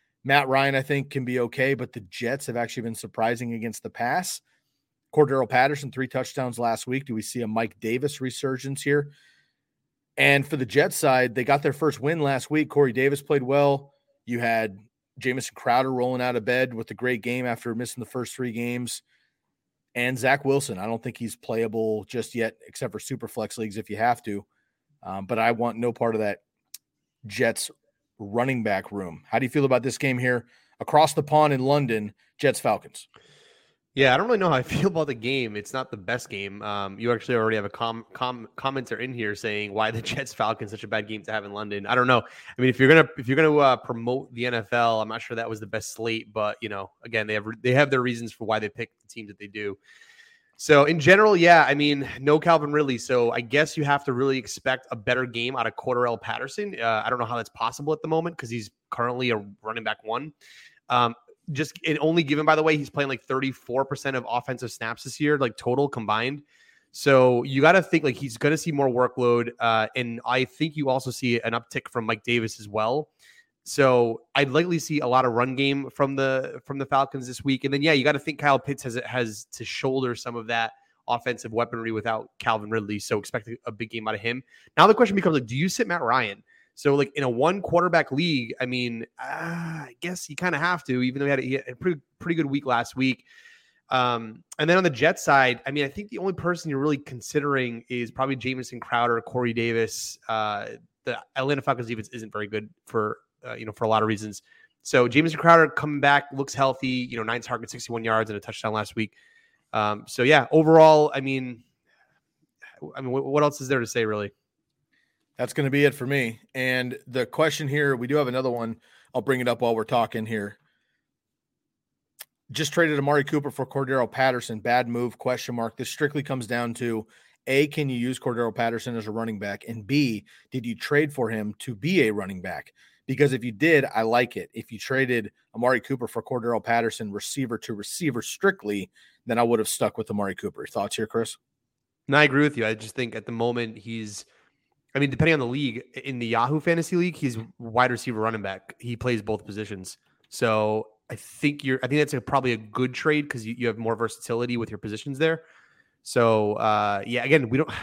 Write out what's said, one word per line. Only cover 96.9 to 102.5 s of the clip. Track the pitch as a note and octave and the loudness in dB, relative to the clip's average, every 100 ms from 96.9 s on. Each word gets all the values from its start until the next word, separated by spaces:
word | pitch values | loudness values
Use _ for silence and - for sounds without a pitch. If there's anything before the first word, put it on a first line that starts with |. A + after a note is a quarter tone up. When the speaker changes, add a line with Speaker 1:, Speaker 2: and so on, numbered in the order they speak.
| C#3+ | 0
Speaker 2:
considering | C#3+ B2+ - D3+ C#3+ C#3 B2 A#2 - | -4 -16 -6 -2 0 0 -2 -6 -8
is | B2 A#2 | -6 -6
probably | - C3+ C3 | -4 -2 -2
Jamison | C3 C3 B2 A#2+ | -4 -6 -8 -14
Crowder, | - A#2+ A#2+ A#2 | -4 0 2 0
Corey | - B2 B2 | -2 -2 -2
Davis. | A#2 A#2 A2+ A2 - - - - | 0 0 0 -2 -4 -12 -12 -6
Uh, | A2 G#2+ G#2 A2 A#2 _ _ - | -4 -2 -4 -8 -14 _ _ -8
the | A2+ - - | -8 -8 -4
Atlanta | C3 C#3+ | -2 0
Falcons | C3+ B2 A2+ | 0 -2 -4
defense | A2+ G#2 | -8 -8
isn't | A#2+ A2 | -14 -10
very | G#2+ | -8
good | G#2 | -6